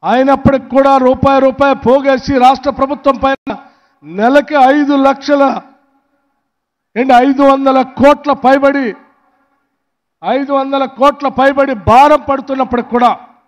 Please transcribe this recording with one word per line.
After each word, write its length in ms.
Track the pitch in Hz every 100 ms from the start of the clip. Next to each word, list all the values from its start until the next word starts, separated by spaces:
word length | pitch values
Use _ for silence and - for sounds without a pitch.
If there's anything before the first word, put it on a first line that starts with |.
అయినప్పటికి 640 | 160 233 269 277 277 269 262
కూడా 180 | 254 277 269 254
రూపాయి 320 | 262 277 269 269
రూపాయి 300 | 262 277 269 220
పోగేసి 460 | 262 277 269 - 277
రాష్ట్ర 280 | 247 269 277 233
ప్రభుత్వం 360 | 262 285 285 254
పైన 320 | 269 269 - 196 - _ _ _
నెలకి 520 | 147 175 226 285 285 302 262 285
ఐదు 200 | 285 285 269
లక్షల, 380 | 269 277 285 277 233 - _ _ _ _ _ _ _ _ _ _ _ _ -
ఏంటి, 160 | 262 240 262
ఐదు 160 | 277 277
వందల 260 | 269 269 262 254 -
కోట్ల 320 | 269 294 294 254
పైబడి, 420 | 247 269 277 277 254 180 _ _ _ _ _ _ _ _ _ _ _ _
ఐదు 300 | 170 254 277 277
వందల 260 | 269 277 269 269
కోట్ల 260 | 269 285 285 -
పైబడి 340 | 269 277 277 247 175
భారం 320 | 233 285 302 247
పడుతున్నప్పటికి 640 | 277 269 262 254 247 233
కూడా 180 | 233 240 175 - _